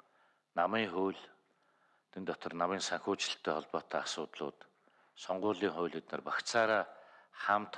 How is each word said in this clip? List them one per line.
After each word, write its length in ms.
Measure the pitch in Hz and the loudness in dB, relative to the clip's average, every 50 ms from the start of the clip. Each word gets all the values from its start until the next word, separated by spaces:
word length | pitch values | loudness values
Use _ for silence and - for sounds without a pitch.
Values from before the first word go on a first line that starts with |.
| - _ _ _ _ _ _ _ _ _ - | -20 _ _ _ _ _ _ _ _ _ 0
Намын 360 | 85 87 92 107 113 110 95 | 2 2 4 4 2 0 0
хууль, 320 | 85 92 95 98 95 - - - - _ _ _ _ _ _ _ _ _ _ _ _ _ _ _ - | 2 2 2 2 0 -2 -10 -18 -20 _ _ _ _ _ _ _ _ _ _ _ _ _ _ _ -10
тэн 100 | 95 95 | -8 -6
дотор 300 | 85 80 - - 90 82 | -6 -6 -6 -6 -8 -2
намын 240 | 85 87 90 98 92 | 0 0 0 0 -2
санхүүжилттэй 760 | - - 87 82 - 101 98 - - - - - - 87 78 | -2 -2 -4 -2 0 -2 0 0 0 -4 -4 -4 -2 -2 -2
холбоотой 460 | 80 - - - 78 - - - 78 | -2 -2 -2 -4 -4 -4 -2 -4 -2
асуудлууд, 580 | - - - 82 76 - - - 76 71 - _ - _ _ _ _ _ _ _ _ _ _ - | -2 -2 -4 -4 -6 -8 -6 -6 -6 -6 -8 _ -20 _ _ _ _ _ _ _ _ _ _ -14
сонгуулийн 560 | - - 92 95 98 107 101 90 104 92 78 | -4 -4 -2 0 2 2 2 2 2 0 2
хуулиуд 320 | 82 87 82 80 80 - - | 2 -2 -2 -2 -6 -6 -6
нар 120 | - 71 | -8 -6
багцаараа 640 | - 73 - - - - - 117 113 110 110 101 - - - - - - - - - _ - - | -4 -2 -2 -2 -2 2 4 4 6 6 6 4 2 0 -6 -20 -20 -20 -20 -20 -20 _ -12 -6
хамт 320 | - 101 101 104 104 - - | 2 2 4 2 2 -2 -8